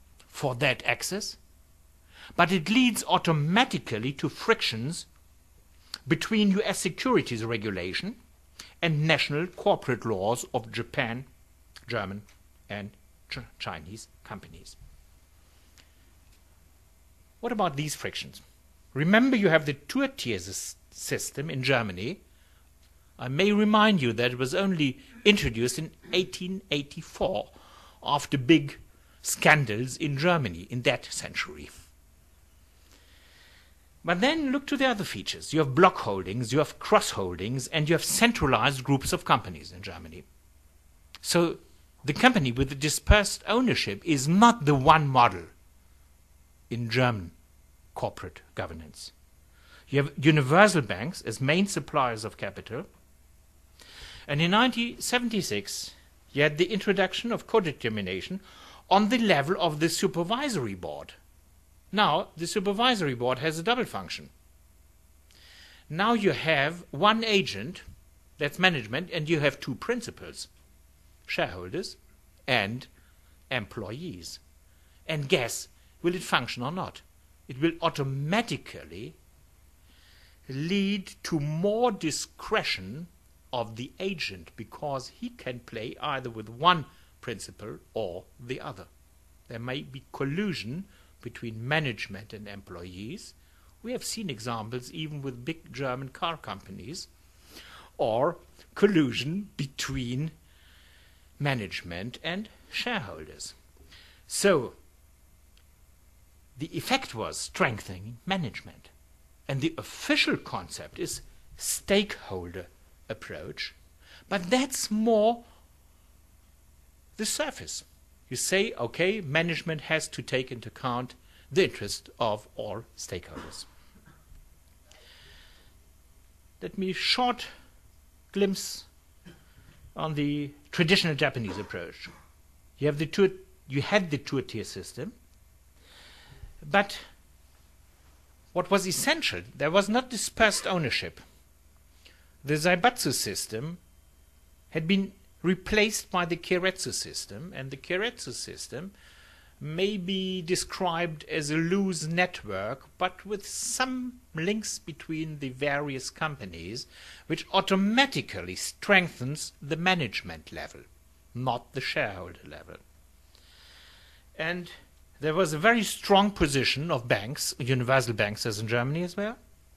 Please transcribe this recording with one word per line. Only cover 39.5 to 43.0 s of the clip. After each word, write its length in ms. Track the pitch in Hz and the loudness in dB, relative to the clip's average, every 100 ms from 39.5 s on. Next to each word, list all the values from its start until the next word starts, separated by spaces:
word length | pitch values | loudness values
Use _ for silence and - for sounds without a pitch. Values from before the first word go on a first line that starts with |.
| 78 - | -12 -14
in 100 | 87 | -14
Germany. 400 | 95 85 82 85 - _ _ _ _ _ _ _ _ - | -12 -12 -14 -18 -20 _ _ _ _ _ _ _ _ -12
So 380 | - 175 170 - - - - _ | 0 4 4 0 -12 -20 -20 _
the 80 | 135 | -6
company 400 | - 247 240 131 | 4 6 6 2
with 160 | 117 135 | 2 0
the 80 | 143 | 0
dispersed 640 | 151 - | -2 0